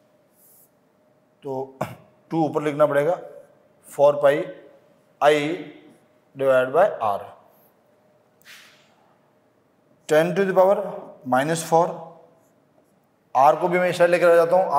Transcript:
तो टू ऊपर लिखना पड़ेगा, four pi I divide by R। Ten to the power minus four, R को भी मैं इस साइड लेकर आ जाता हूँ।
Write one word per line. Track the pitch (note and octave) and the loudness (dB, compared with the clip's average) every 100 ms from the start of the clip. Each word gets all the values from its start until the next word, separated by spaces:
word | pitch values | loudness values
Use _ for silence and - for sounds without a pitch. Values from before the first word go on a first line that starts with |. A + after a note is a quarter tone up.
| _ _ _ _ _ _ _ _ _ _ _ _ _ _ | _ _ _ _ _ _ _ _ _ _ _ _ _ _
तो | C#3+ C3 C3+ - - - _ _ _ | -12 -10 -10 -10 -12 -12 _ _ _
टू | E3 D3 | -2 -2
ऊपर | D#3 | -2
लिखना | D3+ C#3+ D3 | -2 0 0
पड़ेगा, | C#3+ D3 F3+ - - - _ _ _ _ | 2 -2 -4 -8 -20 -20 _ _ _ _
four | - C#3+ C#3+ | 0 2 4
pi | C#3+ D3+ F3+ - - _ _ _ _ - | 2 0 -4 -14 -20 _ _ _ _ -2
I | C#3+ D3+ D3 F3+ - - - _ _ _ _ C3+ | 2 2 0 -8 -12 -20 -20 _ _ _ _ -4
divide | C3+ C3 C3 | 0 2 2
by | D3 G3+ - A2 | 2 0 0 -4
R। | G2 G2 - _ _ _ _ _ _ _ _ _ _ - - - _ _ _ _ _ _ _ _ _ _ _ _ _ - | -6 -10 -20 _ _ _ _ _ _ _ _ _ _ -20 -20 -20 _ _ _ _ _ _ _ _ _ _ _ _ _ -2
Ten | D3+ E3+ F3 | 0 0 0
to | G3 | 0
the | F#3 | 2
power | F#3 G3+ - - - - C3 B2+ | 2 2 -2 -12 -16 -16 -4 -2
minus | D3 E3 - | 0 -4 0
four, | E3 F3 - - - _ _ _ _ _ _ _ _ _ _ _ B2 | 0 0 -4 -16 -20 _ _ _ _ _ _ _ _ _ _ _ 2
R | C#3+ D#3 | 2 2
को | F3 | 0
भी | F3+ | -2
मैं | F3+ | -2
इस | E3+ | 0
साइड | F3 | 2
लेकर | F3 F3 | 2 4
आ | E3+ | 4
जाता | E3+ F3+ | 4 0
हूँ। | F#3 | 2